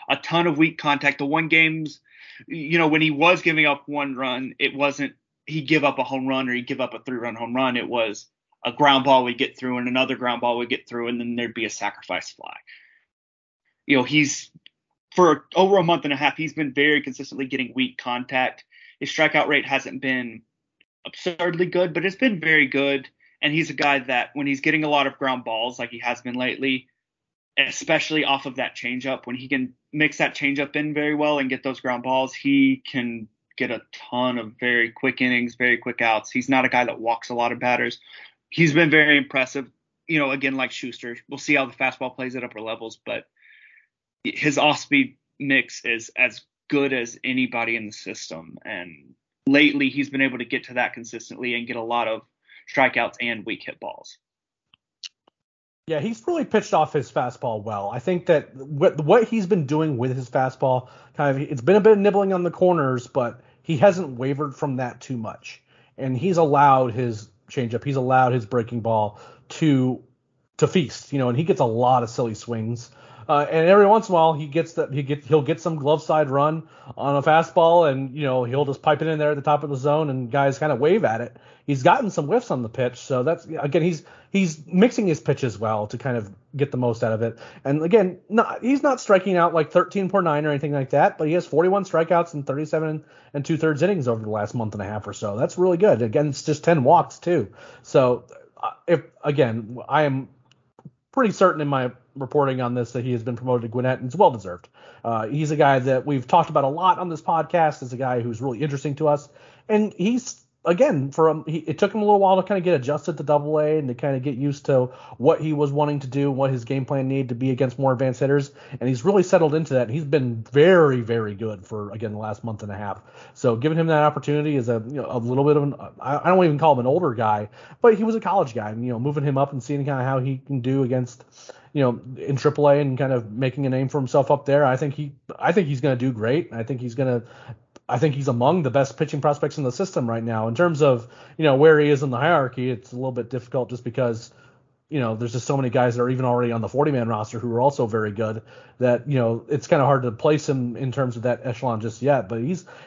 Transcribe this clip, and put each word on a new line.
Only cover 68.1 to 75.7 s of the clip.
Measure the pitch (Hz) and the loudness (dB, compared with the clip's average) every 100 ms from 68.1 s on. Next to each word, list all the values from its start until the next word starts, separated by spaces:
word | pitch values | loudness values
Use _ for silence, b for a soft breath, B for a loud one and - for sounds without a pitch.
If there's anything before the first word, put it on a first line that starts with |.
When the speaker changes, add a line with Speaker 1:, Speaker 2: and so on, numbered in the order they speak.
| 131 127 | 4 4
Speaker 2:
his | 127 107 | 2 0
breaking | 123 117 120 | -2 -2 -4
ball | 113 110 104 - B B _ | 0 0 0 -6 B B _
to, | - 160 135 127 123 _ _ _ _ _ - | -2 2 4 2 -2 _ _ _ _ _ 0
to | - | 2
feast, | 190 120 - - | 2 -2 -8 -8
you | 139 | -2
know, | 123 | 0
and | 123 | 0
he | |
gets | 165 - | 0 2
a | 123 | 2
lot | 113 123 127 | 2 2 2
of | 117 | 0
silly | 127 120 | -4 -4
swings. | 104 - 117 110 117 - B B B - | -6 -8 -6 -6 -8 -12 B B B 0
Uh, | 143 147 | 0 2
and | 160 165 | 2 6
every | 202 202 | 8 8
once | 220 - | 6 4
in | |
a | |
while, | 175 160 | 4 4
he | 147 151 | 2 -2
gets | 135 - | -2 -2
the, | - 147 | -4 -4
he | 139 | -4
gets, | 135 147 - | -4 -6 2
he'll | 156 | 2
get | 131 160 | 2 -2
some | 175 | -2